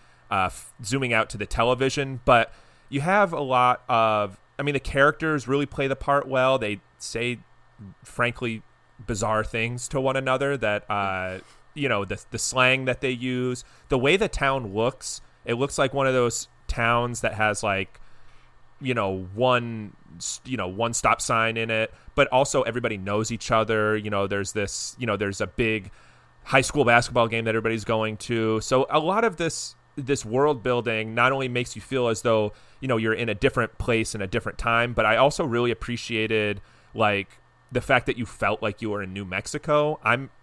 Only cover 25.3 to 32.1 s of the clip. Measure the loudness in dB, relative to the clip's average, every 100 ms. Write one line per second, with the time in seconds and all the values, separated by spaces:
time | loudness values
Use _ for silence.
25.3 | -2 -4 -2 0 0 -4 -18 -20 -20 _
26.3 | _ 2 2 4 2 6 6 4 2 2
27.3 | 0 -2 0 0 -2 -2 -2 -2 -6 -4
28.3 | -2 0 0 0 0 2 2 2 2 0
29.3 | 0 -4 -4 -10 -14 _ -8 -2 -2 0
30.3 | 2 2 2 0 0 0 -2 -2 2 4
31.3 | 2 -2 -2 -4 -8 -4 0 2